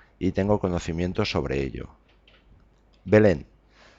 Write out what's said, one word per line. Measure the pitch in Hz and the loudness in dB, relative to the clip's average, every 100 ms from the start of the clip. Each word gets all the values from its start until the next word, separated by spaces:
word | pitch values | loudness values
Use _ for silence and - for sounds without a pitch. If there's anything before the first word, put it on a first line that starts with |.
| _ - | _ -4
y | 92 | -4
tengo | 95 101 104 | 0 0 0
conocimiento | 92 87 - 82 90 101 104 | 0 -4 -4 -4 -2 -2 -2
sobre | 92 69 67 | -2 -2 -4
ello. | 65 58 - - _ _ _ _ _ - _ _ _ _ 92 | -4 -8 -14 -18 _ _ _ _ _ -20 _ _ _ _ 2
Belén: | 107 104 73 - _ _ _ - | 6 6 2 -4 _ _ _ -20